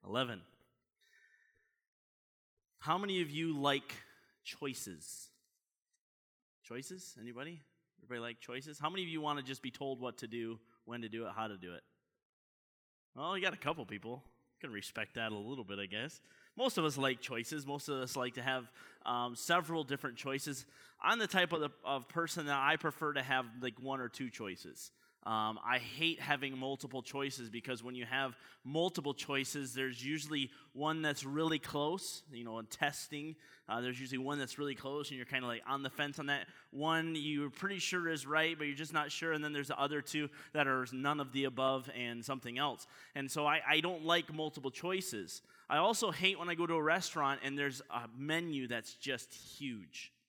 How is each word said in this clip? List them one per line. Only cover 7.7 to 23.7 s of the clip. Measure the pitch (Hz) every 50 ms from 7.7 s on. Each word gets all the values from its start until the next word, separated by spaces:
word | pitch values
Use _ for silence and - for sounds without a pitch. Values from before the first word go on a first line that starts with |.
| _ _ _ _ _ _
Everybody | - 120 123 120
like | 117 117 117 -
choices? | - - 123 131 135 156 151 -
How | 143 156
many | 180 190 185
of | 170
you | 160 156
wanna | 151 147 147 143 135
just | 127 135 127 -
be | 127
told | 117 - 143 135 135 120
what | 123 123 117 -
to | -
do, | 113 113 120 113 113 113 113 113 _ _ _ _
when | - 117 120 117
to | 110
do | 104 113 117
it, | 95 101
how | 113 110
to | 110 104
do | 95 90 90 87
it? | 82 _ _ _ _ _ _ _ _ _ _ _ _ _ _ _ _ _ _ _ _ _ _ _ _ _ _ _
Well, | 123 143 170 190
you | 190 180
got | 190 -
a | 196
couple | - - - 170 120
people. | 95 107 101 90 113 120 135 - - _ _ _ _ _ _
You | - 143
can | 113
respect | 101 98 - - - 107 - -
that | 120 113 110 107
a |
little | 104 101 113 139 135 110
bit, | 92 101 98
I | 101
guess. | 95 98 107 120 156 - - _ - - - - - _
Most | - 247 262 - -
of | 160
us | 156 135 135
like | 135 135 131 117
choices. | - - 131 117 117 - 156 151 135
Most | 135 143 143 - -
of | 143
us | 135 127 123 -
like | 135 123 123 123
to | 131 120
have, | 131 131 127 120 110 - - - - - - -
um, | - 123 123 120 123 120
several | 117 - - 170 180 170 147 165 160 151
different | 127 139 135 - 139 120
choices. | 117 - 139 135 139 - 151 139 123 - - - - - - - _ -
I'm | 175 214 233
the | 220
type | 185 - 190 180 170 170
of, | 160 151 147 139 - -
of | - 139 135 120 -
person | - 165 170 160 - 175 156
that | 143 143 139
I | 135 143 160
prefer | 156 - 160 139 - 160 151 147
to | 143 127
have, | 131 135 131 127 117 113 123
like, | 123 127